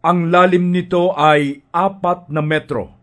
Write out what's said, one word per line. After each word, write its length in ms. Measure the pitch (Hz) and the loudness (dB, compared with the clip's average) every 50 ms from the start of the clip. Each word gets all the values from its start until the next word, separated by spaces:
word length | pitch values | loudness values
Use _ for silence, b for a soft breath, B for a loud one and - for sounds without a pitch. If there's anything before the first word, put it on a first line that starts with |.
| - | 0
Ang 240 | 165 180 175 170 165 | 0 0 0 0 2
lalim 400 | 180 180 180 185 180 175 180 175 | 2 4 4 4 2 2 0 0
nito 460 | 175 180 175 175 185 175 175 185 190 | -2 -2 -2 -2 -2 0 0 0 0
ay 480 | 143 151 156 151 147 147 139 143 - _ _ - | 2 2 2 4 2 0 -2 -6 -10 _ _ -4
apat 560 | 170 185 196 196 - - 175 180 180 - - | -2 -2 -2 -4 -4 -4 -4 -4 -4 -6 -8
na 140 | 147 156 151 | -6 -4 -2
metro. 480 | 151 156 151 - - 147 113 90 - - _ | -2 -4 -4 -4 -6 -8 -8 -8 -10 -16 _